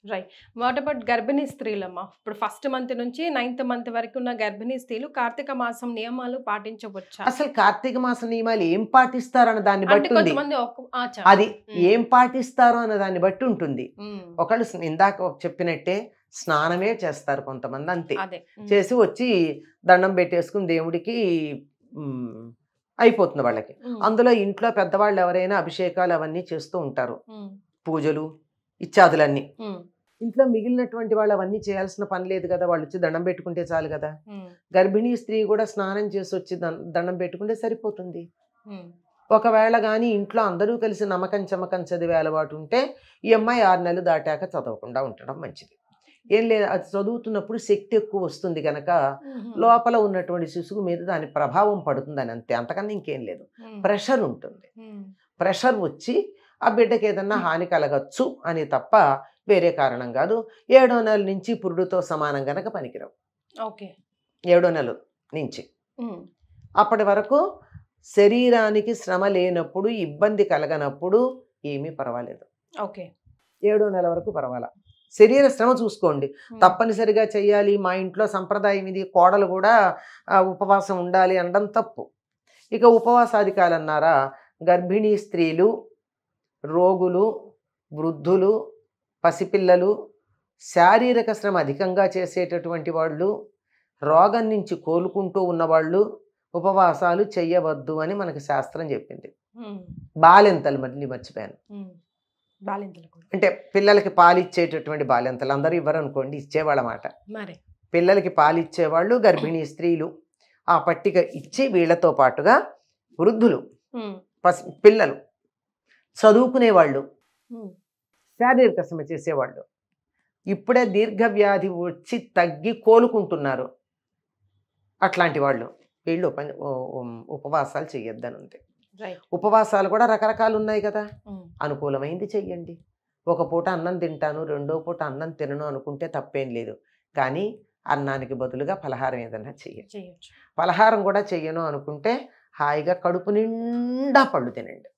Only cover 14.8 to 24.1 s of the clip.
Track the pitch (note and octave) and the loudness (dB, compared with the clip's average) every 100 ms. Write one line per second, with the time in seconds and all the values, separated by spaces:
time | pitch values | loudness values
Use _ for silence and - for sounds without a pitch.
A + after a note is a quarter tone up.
14.8 | E3 D#3+ G3 G3 F3+ - F3 E3+ E3+ D#3+ | -8 2 2 2 -6 -6 -10 -4 -4 -4
15.8 | - G3 A#3+ _ _ - - D3+ D#3+ F3 | -4 -6 -6 _ _ -16 -2 0 0 0
16.8 | G3+ A3+ F3 C#3+ - C#3 C#3 C3 B2 C3 | -2 -4 -6 -6 -6 -6 -6 -12 -10 -8
17.8 | D#3 F3 E3+ G#3 F#3+ F3+ _ - G#3 G3+ | -6 -6 -6 -8 -6 -12 _ -20 0 2
18.8 | F#3+ B3 G#3 - B3 G3 D#3+ C#3+ - _ | 2 2 2 2 0 2 0 -2 -14 _
19.8 | - F3+ F#3+ F#3 F3 F3 E3+ G#3 F3 E3 | 4 6 6 0 0 -2 -2 -4 -2 -2
20.8 | E3 E3+ E3+ A#3 G3+ E3 D3+ C#3+ - _ | -2 -6 -6 -2 0 -2 -4 -10 -16 _
21.8 | _ D#3 C#3+ B2+ A#2+ G#2+ A#2 A#2 _ _ | _ -14 -10 -10 -10 -14 -20 _ _ _
22.8 | _ - A#3 A3+ F#3 D3 A#2+ A2 - - | _ 4 4 6 0 2 0 -2 -6 -16
23.8 | B3 A3+ A3 | -12 -2 0